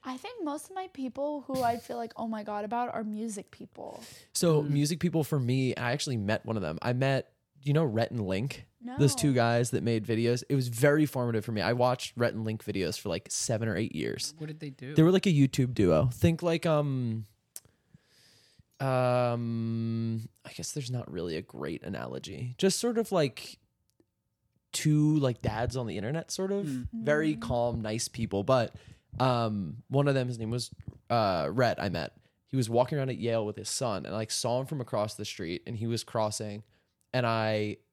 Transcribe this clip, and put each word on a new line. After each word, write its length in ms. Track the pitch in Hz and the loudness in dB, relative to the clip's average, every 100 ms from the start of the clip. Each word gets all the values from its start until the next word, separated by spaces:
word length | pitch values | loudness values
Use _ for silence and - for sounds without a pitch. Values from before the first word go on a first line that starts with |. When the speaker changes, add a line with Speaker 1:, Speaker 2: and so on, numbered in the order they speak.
Speaker 1:
I 140 | 254 254 | -10 -10
think 300 | 403 494 320 | -12 -8 -8
most 240 | 294 - | -8 -10
of 60 | 381 | -12
my 120 | 370 | -10
people 480 | 320 262 262 285 294 | -8 -8 -4 -4 -4
who 200 | 262 262 | -6 -2
I 160 | 240 233 | 0 -2
feel 200 | - 240 | -6 -8
like, 160 | 226 - | -8 -8
"Oh 120 | 226 | -6
my 160 | 220 | -6
God," 200 | 208 208 | -6 -6
about 300 | 208 240 247 | -4 -2 -2
are 100 | - | -4
music 480 | 214 214 226 202 - | -6 -6 -6 -8 -12
people. 500 | - - - - - - - - | -18 -18 -14 -14 -14 -16 -20 -8
Speaker 2:
So 300 | - 175 156 | 2 6 6
Speaker 3:
Mm. 60 | 147 | 4
Speaker 2:
music 300 | 147 147 170 | 2 2 2
people 240 | 180 160 143 | 2 2 2
for 140 | 147 | 2
me, 340 | 120 131 131 - | 2 4 2 0
I 160 | 120 | -2
actually 240 | 127 - 120 | -2 -2 0
met 300 | 101 107 - | 2 0 0
one 100 | 110 | -2
of 60 | |
them. 160 | 82 80 | -2 -2
I 120 | - | -2
met, 400 | 123 135 135 - _ _ _ | 2 2 2 -2 _ _ _
you 120 | 139 | 0
know, 100 | 147 | 2
Rhett 280 | 156 107 117 | 4 2 0
and 140 | 120 98 | 0 0
Link? 400 | 95 135 - - _ - - | 0 -2 -6 -16 _ -12 2
Those 160 | 143 | 4
two 180 | - 151 | 4 2
Speaker 1:
No. 40 | 123 | 4
Speaker 2:
guys 360 | 117 120 120 | 4 4 2
that 120 | 123 | 0
made 220 | 117 117 104 | 2 0 0
videos. 360 | 113 117 120 - | 2 2 0 0
It 60 | 139 | 0
was 140 | 123 | 0
very 360 | 113 143 147 151 | 4 4 6 4
formative 380 | 131 120 113 | 2 0 0
for 80 | 104 | -2
me. 100 | 107 | 0
I 120 | 90 | 0
watched 400 | 123 123 127 - - | 4 2 2 -6 0
Rhett 180 | 117 | 0
and 120 | 107 110 | 0 -4
Link 180 | 110 | -6
videos 340 | - 98 85 - | -4 -2 -2 -2
for, 120 | 104 | -4
like, 180 | 85 - | -4 -4
seven 380 | - - 110 113 | -6 -2 0 0
or 80 | 92 | -2
eight 180 | 110 | -2
years. 400 | 78 57 - - - | -2 -4 -4 -6 -8
Speaker 3:
What 100 | 156 | -12
did 140 | 156 | -10
they 80 | 151 | -14
do? 260 | 131 127 151 | -12 -2 6
Speaker 2:
They 80 | |
were, 80 | 160 | 6
like, 140 | 185 202 | 6 4
a 80 | |
YouTube 400 | 151 135 - 127 | 6 4 4 0
duo. 360 | 117 92 78 123 | 4 6 6 4
Think, 280 | - 170 165 | 4 2 2
like, 240 | 175 165 170 | 0 0 2
um, 600 | 151 147 131 120 110 104 _ _ - _ _ _ _ _ _ _ _ _ _ _ _ | 2 0 -2 -2 -4 -8 _ _ -20 _ _ _ _ _ _ _ _ _ _ _ _
um, 1500 | 135 127 127 123 123 120 117 117 113 113 113 113 113 113 110 _ - | 0 2 2 2 2 0 -2 -2 -2 -2 -2 -2 -2 -4 -6 _ -16
I 80 | |
guess 180 | - 165 | -10 -8
there's 200 | 151 123 | -6 -4
not 200 | 123 - | -6 -6
really 240 | 87 85 80 | -6 -4 -6
a 60 | |
great 420 | - - 71 80 | -8 -8 -6 -6
analogy. 720 | - 80 62 65 - 98 123 123 | -6 -8 -6 -8 -10 -8 -8 0
Just 220 | 190 - | 0 2
sort 180 | 240 226 | -2 -2
of, 140 | 220 | 0
like, 460 | 190 143 - - - _ _ _ _ _ _ _ _ _ _ _ | 0 0 -2 -16 -18 _ _ _ _ _ _ _ _ _ _ _
two, 460 | - 156 151 151 156 | -2 2 4 4 4
like, 240 | 135 120 | 2 0
dads 340 | - 107 123 123 | -4 -2 -2 -2
on 120 | 117 | -4
the 100 | 90 | -4
internet, 340 | 104 165 - | -4 -4 -4
sort 200 | - 190 | -4 -2
of. 140 | 202 160 | -2 -4
Speaker 3:
Mm. 200 | 131 123 | -6 -6
Speaker 2:
Very 420 | 226 147 151 156 151 | -4 0 2 2 -2
Speaker 1:
Mm. 60 | |
Speaker 2:
calm, 400 | 117 123 120 117 | 0 2 2 0
nice 260 | 107 110 - | -2 -2 -4
people. 360 | - 113 98 | -4 -2 0
But, 320 | 101 131 113 - - - _ - | 4 4 2 -6 -20 -20 _ 0
um, 640 | 131 123 113 107 85 113 - | 2 4 0 -2 -4 -8 -2
one 180 | 135 143 | 2 2
of 60 | |
them, 140 | 135 123 | 2 0
his 120 | 117 | -4
name 120 | 110 | -4
was, 200 | 120 117 - - - _ | -4 -6 -12 -18 -18 _
uh, 400 | 120 104 87 73 | 4 4 2 0
Rhett, 300 | 107 120 - | 2 2 2
I 80 | 95 | -2
met. 240 | 82 73 _ _ _ _ | -2 -6 _ _ _ _
He 100 | 135 | -2
was 120 | 113 | 2
walking 280 | 117 131 151 | 2 2 0
around 120 | 131 | -2
at 80 | 127 | -2
Yale 280 | 113 113 104 | -2 0 -2
with 120 | 104 | -6
his 120 | 98 | -6
son, 360 | - 127 95 67 | -4 -2 -2 -4
and 80 | |
I, 40 | 101 | -6
like, 120 | 110 | -4
saw 280 | - 120 123 | -4 -2 -2
him 60 | 131 | -2
from 160 | 156 | -6
across 340 | 120 117 107 - | -2 -2 -2 -4
the 100 | 107 | -10
street, 380 | - 82 90 - | -8 -6 -6 -6
and 100 | 113 | -4
he 100 | 113 | -2
was 160 | 117 | -2
crossing, 600 | - 117 107 104 107 104 - _ _ _ _ | -2 0 0 -2 -8 -10 -14 _ _ _ _
and 120 | 127 117 | 0 2
I 520 | 113 110 107 107 - _ | 2 2 0 0 -6 _